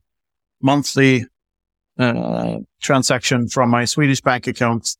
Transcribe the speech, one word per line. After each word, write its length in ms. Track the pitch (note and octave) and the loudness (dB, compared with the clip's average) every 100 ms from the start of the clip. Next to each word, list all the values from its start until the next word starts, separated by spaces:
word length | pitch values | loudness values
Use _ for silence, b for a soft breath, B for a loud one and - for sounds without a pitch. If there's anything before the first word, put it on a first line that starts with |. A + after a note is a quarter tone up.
| _ _ _ _ _ _ | _ _ _ _ _ _
monthly, 640 | C3+ C#3+ C3+ - C3+ B2+ A2+ _ _ _ _ _ _ - | 0 0 0 2 4 4 -2 _ _ _ _ _ _ -2
uh, 580 | B2 A#2 A#2 A#2 A#2 A2 - - | -2 -2 -4 -4 -4 -6 -10 -8
transaction 680 | - C#3 - B2+ - B2+ A2+ | 0 0 2 0 0 -2 0
from 200 | C3+ A#2+ | 0 2
my 140 | A#2+ A#2+ | 2 0
Swedish 360 | - C#3+ C3 | 0 0 2
bank 260 | C#3 B2 B2+ | 0 -2 -2
account 480 | A2+ A#2+ A#2 - - | -2 0 -2 -4 -8